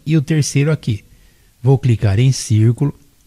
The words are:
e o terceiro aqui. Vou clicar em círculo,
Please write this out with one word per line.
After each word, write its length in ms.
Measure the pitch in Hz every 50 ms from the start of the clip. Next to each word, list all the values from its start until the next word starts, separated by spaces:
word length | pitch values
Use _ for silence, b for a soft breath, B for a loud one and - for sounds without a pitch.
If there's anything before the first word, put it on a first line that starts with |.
| -
e 120 | 147 156
o 40 | 160
terceiro 500 | 135 - 160 156 139 - - 135 143 156
aqui. 340 | 156 - - - 110 98 - b b b b b b b b b b b
Vou 160 | - 127 139
clicar 420 | 131 - 131 117 - - 104 95 101
em 120 | 127 135
círculo, 640 | 127 - - - 107 107 110 117 117 - 143 143 - - _ _ _ _ _